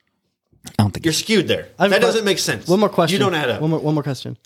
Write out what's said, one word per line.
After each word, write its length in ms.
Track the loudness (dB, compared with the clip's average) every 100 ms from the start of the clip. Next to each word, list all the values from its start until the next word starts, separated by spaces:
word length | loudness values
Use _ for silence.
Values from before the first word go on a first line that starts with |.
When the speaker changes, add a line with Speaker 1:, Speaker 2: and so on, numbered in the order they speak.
| _ _ _ _ _ _ -18
Speaker 1:
I 160 | -8
don't 100 | -8
think 120 | -4
Speaker 2:
You're 60 | -4
Speaker 1:
it's 80 | -4
Speaker 2:
skewed 300 | 0 0 0
there. 200 | -4 -4 -2
Speaker 3:
I 40 |
have 80 | 2
Speaker 2:
That 60 | 2
Speaker 3:
a 40 |
que-, 60 | 2
Speaker 2:
doesn't 180 | 2
make 140 | 0 0
sense. 280 | -2 -4 0
Speaker 3:
one 100 | 2
more 80 | 2
question. 260 | 2 2
Speaker 2:
You 40 | 2
don't 160 | 2
add 160 | 2 0
up. 100 | 0
Speaker 3:
One 100 | 0
more, 100 | 0
one 140 | 0
more 80 | 0
question. 340 | -2 -6 -8 -12